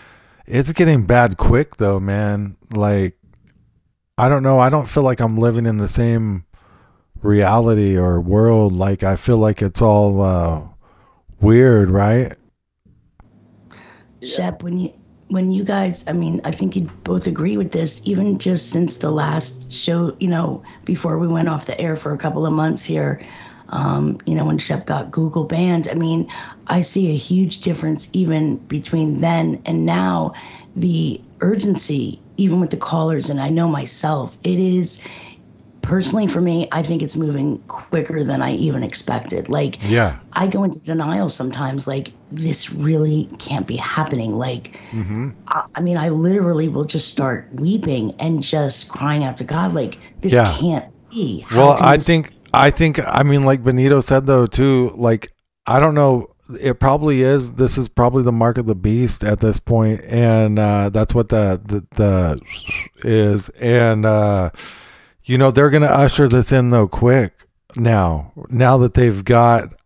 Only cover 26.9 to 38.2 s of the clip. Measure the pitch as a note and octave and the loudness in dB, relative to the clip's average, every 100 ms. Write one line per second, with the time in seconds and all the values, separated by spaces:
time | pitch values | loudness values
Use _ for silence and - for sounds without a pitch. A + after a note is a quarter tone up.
26.9 | G3+ F3+ D3+ - F#3 F#3 - F#3 E3 D#3 | -2 0 -2 -2 0 0 -4 -6 -4 -4
27.9 | D3+ - F#3 F3 D#3 D3+ C#3 - D3 - | -6 -6 -4 -2 0 -2 -4 -8 -10 -4
28.9 | E3 D#3 C3+ E3 E3 D#3+ D#3 - E3 E3 | -2 -2 -2 0 0 -2 -4 -4 -2 0
29.9 | F3 - D#3+ D#3+ - - - - - F3 | 0 0 -2 -4 -8 -20 -20 -12 -4 -2
30.9 | D#3+ D#3 - - - F3+ G#3 G3+ F3 - | 0 -2 -6 -12 -4 -2 0 -2 -4 -4
31.9 | C#3+ G#2 - - - G3 F3 E3 - - | -6 -6 -10 -10 -2 0 2 0 -4 -4
32.9 | D#3+ D#3+ D#3 - C#3 C#3 D#3+ E3 C#3+ C3 | -2 -2 -2 -4 -4 -2 0 0 -2 -6
33.9 | - D#3 D3 A#2+ - F3+ F3+ F#3 F3+ E3+ | -6 -4 -4 -6 -8 -4 0 0 0 -2
34.9 | - - - - - - - _ - - | -8 -20 -20 -20 -20 -20 -20 _ -10 -4
35.9 | F#3 F#3 A3 G3 E3+ F3 E3 - E3+ D3+ | -2 -2 -2 -2 0 0 -2 -2 -4 -4
36.9 | E3 D3+ D#3 D3+ C#3+ C#3+ - - - - | -4 -4 -4 -4 -2 -4 -6 -10 -16 -6
37.9 | D#3+ D3 D#3 | -4 -4 -4